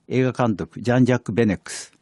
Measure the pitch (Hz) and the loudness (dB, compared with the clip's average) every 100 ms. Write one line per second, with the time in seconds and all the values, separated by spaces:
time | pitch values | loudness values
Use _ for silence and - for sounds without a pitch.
0 | - 123 127 120 120 95 - - 113 127 | -6 -2 -2 0 -2 -2 -8 -6 0 4
1 | 123 123 - 101 113 87 - - - _ | 4 2 0 0 0 -2 -8 -16 -16 _